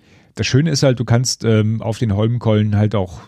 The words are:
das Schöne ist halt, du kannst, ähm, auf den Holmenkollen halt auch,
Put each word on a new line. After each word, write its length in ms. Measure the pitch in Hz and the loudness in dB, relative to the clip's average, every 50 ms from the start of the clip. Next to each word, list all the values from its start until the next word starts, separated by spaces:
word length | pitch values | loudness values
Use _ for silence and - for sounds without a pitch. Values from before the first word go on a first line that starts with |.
| _ _ _ _ _ _ _ | _ _ _ _ _ _ _
das 120 | - 110 - | -8 -4 0
Schöne 220 | - 127 156 170 | 2 2 2 2
ist 120 | 151 135 - | 0 2 2
halt, 160 | 139 127 113 | 2 2 0
du 60 | 120 | 0
kannst, 400 | - 117 117 131 - - - - | 0 0 0 0 -2 -4 -4 -2
ähm, 360 | 113 110 107 107 107 113 110 | 0 2 2 2 0 -2 -4
auf 180 | 101 110 113 - | -4 -6 -6 -4
den 140 | 120 110 98 | -2 -2 0
Holmenkollen 600 | 101 110 113 120 117 - 113 107 107 107 107 104 | 0 0 0 -2 -2 0 2 2 2 2 2 2
halt 200 | 104 104 104 - | 2 0 0 0
auch, 240 | 104 95 - - - - | -2 -4 -4 -8 -14 -20